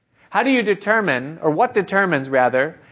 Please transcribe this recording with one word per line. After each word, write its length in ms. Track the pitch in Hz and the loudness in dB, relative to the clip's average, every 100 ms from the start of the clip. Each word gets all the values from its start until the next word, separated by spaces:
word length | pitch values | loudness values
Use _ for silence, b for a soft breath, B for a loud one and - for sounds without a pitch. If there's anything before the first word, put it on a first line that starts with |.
| _ b b | _ b b
How 120 | 196 | -2
do 80 | 247 | 2
you 120 | 254 | 2
determine, 760 | 214 196 202 220 190 127 135 165 | 2 -2 0 0 0 -2 -4 -4
or 80 | 160 | -2
what 240 | 156 240 | 0 0
determines, 540 | 226 185 196 190 147 135 | 0 -2 0 0 -2 0
rather, 520 | 131 127 127 147 - B | 2 2 2 -2 -6 B